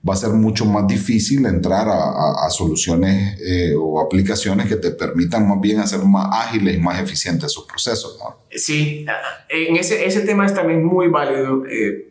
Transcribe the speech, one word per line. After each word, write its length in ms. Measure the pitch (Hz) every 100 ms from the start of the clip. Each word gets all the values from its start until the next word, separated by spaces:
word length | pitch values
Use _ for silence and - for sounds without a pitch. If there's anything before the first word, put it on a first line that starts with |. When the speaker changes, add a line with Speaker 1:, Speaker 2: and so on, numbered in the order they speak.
| 87
Speaker 1:
va 80 |
a 20 | 95
ser 140 | 113
mucho 340 | 107 110 107
más 240 | 107 104 98
difícil 580 | - - 113 - 139 117
entrar 400 | 85 90 95 110
a, 60 |
a, 540 | 90 76 - 78 - 78
a 40 |
soluciones, 880 | - 82 76 82 85 95 98 101 101
eh, 320 | 90 90 87 73
o 220 | 80 78
aplicaciones 640 | 78 95 98 101 104 98 98
que 80 |
te 160 | 104 87
permitan 580 | - 90 85 87 110 101
más 120 | 98
bien 180 | 101 107
hacer 220 | 98 98
más 260 | 98 98 -
ágiles 420 | 113 117 110 95
y 40 | 87
más 220 | 87 87
eficientes 520 | 95 - 92 82 78
esos 140 | - -
procesos, 520 | - 123 113 - -
¿no? 240 | - - _
Speaker 2:
Sí, 560 | - - 151 151 147 147 107 131 - -
en 280 | 160 165 165
ese, 280 | 190 -
ese 180 | 190 196
tema 220 | 202 202
es 100 | 196
también 300 | 196 170 160
muy 220 | 165 180 170
válido. 580 | 151 139 135 131 135 131
Eh, 440 | 117 104 101 -